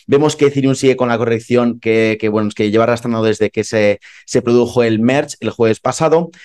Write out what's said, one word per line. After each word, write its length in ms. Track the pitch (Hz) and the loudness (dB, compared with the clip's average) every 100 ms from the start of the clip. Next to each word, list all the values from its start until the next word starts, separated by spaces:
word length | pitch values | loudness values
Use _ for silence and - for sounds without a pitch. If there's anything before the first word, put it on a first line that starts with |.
| - | 0
Vemos 280 | 139 151 147 | 2 2 2
que 120 | 143 | 0
Ethereum 280 | 139 135 135 | 2 0 2
sigue 220 | 135 127 | 0 2
con 100 | 123 | 0
la 100 | 117 | -2
corrección 640 | 117 113 - 120 120 117 | -2 -4 0 0 0 -2
que, 380 | 117 110 110 107 | -2 0 0 0
que, 80 | 110 | -2
bueno, 220 | 107 104 | -2 -2
que 160 | - 107 | -2 0
lleva 140 | 107 | 2
arrastrando 400 | 113 117 120 113 | 2 0 -2 -2
desde 260 | 110 104 104 | -2 0 -2
que 140 | - | -4
se, 380 | 104 113 104 101 - - - | -4 0 0 -2 -8 -20 -4
se 160 | 135 | -2
produjo 420 | 117 120 120 127 | 2 2 2 0
el 160 | 117 110 | 0 0
merge 380 | 117 139 151 - | 0 0 -2 -8
el 120 | 110 | -8
jueves 280 | - 110 110 | 0 0 0
pasado. 520 | 131 - 160 160 175 - | -4 -2 0 0 0 -10